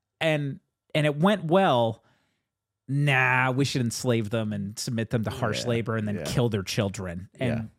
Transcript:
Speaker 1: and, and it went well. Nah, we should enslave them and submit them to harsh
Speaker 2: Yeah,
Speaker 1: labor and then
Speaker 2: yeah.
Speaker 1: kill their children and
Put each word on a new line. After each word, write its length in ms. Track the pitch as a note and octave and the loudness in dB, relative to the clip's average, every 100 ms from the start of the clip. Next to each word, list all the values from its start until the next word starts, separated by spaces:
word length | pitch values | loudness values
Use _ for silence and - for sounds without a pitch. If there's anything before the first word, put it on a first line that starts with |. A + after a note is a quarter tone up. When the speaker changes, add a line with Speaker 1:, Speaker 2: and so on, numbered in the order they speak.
| _ _ | _ _
Speaker 1:
and, 400 | D#3+ D3+ C#3+ C3+ _ _ _ | -2 0 -2 -8 _ _ _
and 120 | D#3 D3+ | 0 0
it 100 | D3 | 2
went 280 | F#3 G#3 | 2 2
well. 580 | E3 F#3 F#3+ B2+ A2+ A2 _ _ _ _ _ _ _ _ - | 2 4 4 4 2 -2 _ _ _ _ _ _ _ _ -6
Nah, 640 | C#3 D3 C3 B2+ B2+ C3 | 0 2 4 4 4 2
we 120 | B2+ | 2
should 180 | C#3+ C#3 | 0 0
enslave 480 | A#2 - B2+ A#2 G#2 | -2 -2 0 0 0
them 220 | A2+ G#2+ | -2 -2
and 240 | G#2 G2+ A2 | -4 -6 -8
submit 320 | - A2+ A2+ | -6 -4 -2
them 140 | B2 | -2
to 60 | G#2+ | -4
harsh 320 | - A#2 A2+ | -4 -2 -2
Speaker 2:
Yeah, 60 | A#2 | -2
Speaker 1:
labor 280 | A#2 A2 A2+ | -2 -2 -4
and 120 | G#2+ | -4
then 80 | G2 | -4
Speaker 2:
yeah. 80 | |
Speaker 1:
kill 240 | D2 - A#2+ | -2 0 0
their 160 | G#2 | 0
children 640 | F2+ - G2 F#2 F#2 F2 G2 - | -2 -2 -2 -4 -8 -10 -12 -6
and 180 | B2+ A2+ A2 | -4 -4 -6